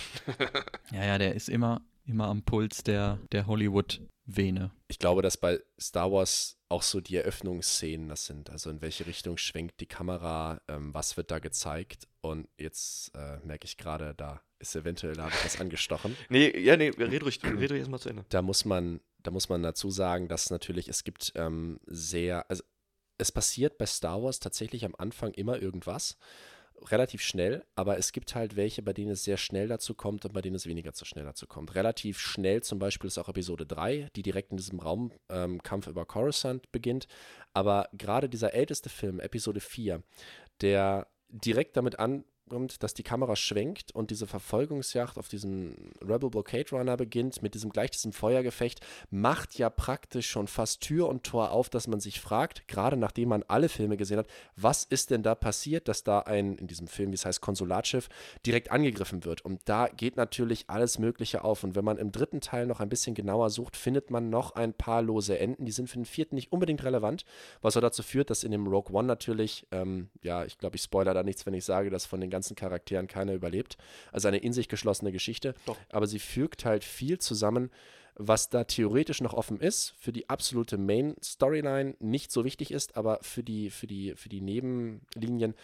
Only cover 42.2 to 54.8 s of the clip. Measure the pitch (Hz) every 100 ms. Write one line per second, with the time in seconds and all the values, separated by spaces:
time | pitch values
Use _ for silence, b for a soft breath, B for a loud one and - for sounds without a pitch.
42.2 | - _ - 120 127 - 104 - - 120
43.2 | 127 104 - 104 127 202 - 113 110 107
44.2 | 104 98 - 107 147 143 127 123 120 -
45.2 | - 104 98 95 85 50 50 - 95 117
46.2 | 131 107 - 120 147 131 127 123 117 117
47.2 | 127 - 104 104 107 104 120 - 113 -
48.2 | 107 127 127 - 120 - B B B 98
49.2 | 113 156 151 - 113 - - 139 - 123
50.2 | - 113 101 - 110 - - 156 170 127
51.2 | - 117 110 113 127 120 117 107 104 -
52.2 | - 110 156 - - 98 113 139 107 -
53.2 | 120 107 - 110 160 - 107 104 101 104
54.2 | 110 B B - 110 147